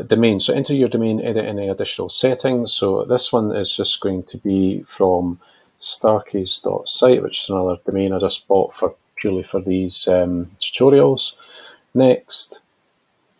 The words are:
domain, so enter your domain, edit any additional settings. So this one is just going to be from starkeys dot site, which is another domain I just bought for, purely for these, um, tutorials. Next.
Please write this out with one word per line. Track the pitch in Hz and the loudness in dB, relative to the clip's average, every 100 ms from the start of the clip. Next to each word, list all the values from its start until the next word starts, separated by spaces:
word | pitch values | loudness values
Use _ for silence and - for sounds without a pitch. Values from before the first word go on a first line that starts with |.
| - | 0
domain, | 110 117 101 | 2 4 2
so | - | 0
enter | 123 135 | -2 0
your | 143 120 | 0 2
domain, | 117 113 110 | 0 0 -2
edit | 117 110 | -2 -4
any | 107 101 98 | -4 -4 -4
additional | 95 104 - 90 | -4 -6 -6 -6
settings. | - 131 123 139 127 113 | 0 0 0 0 -2 -2
So | - 101 98 | -2 0 0
this | 98 123 - | 0 0 0
one | 120 107 | 0 0
is | 101 95 - | -2 -4 -2
just | 101 - | -2 -2
going | 101 92 | -4 -4
to | - - | -8 -6
be | 101 95 95 - | -2 2 2 -2
from | - - 95 90 90 87 _ _ _ - | -6 0 2 2 0 -6 _ _ _ -12
starkeys | - - 113 107 - 101 92 - | -8 -2 2 0 0 -6 -4 -4
dot | 98 - - | -4 -4 -2
site, | - 127 127 | 2 4 4
which | - - | 0 -6
is | - | -4
another | 95 92 87 | -2 -2 -2
domain | - 98 98 | -4 -2 0
I | 92 | 0
just | 95 - - | -2 -2 0
bought | 98 - | 2 2
for, | - 92 - _ - | -2 -4 -4 _ -6
purely | 104 95 | -4 -4
for | - 98 | -4 -6
these, | 92 92 92 - - | -2 -2 0 -2 2
um, | 90 90 87 87 - | 2 2 -2 -6 -8
tutorials. | - - 131 139 143 131 - - - - - - _ | -6 2 6 6 6 2 -4 -10 -20 -20 -20 -20 _
Next. | 123 131 - - - - - _ _ _ _ _ _ _ _ | 2 4 4 -2 -8 -8 -12 _ _ _ _ _ _ _ _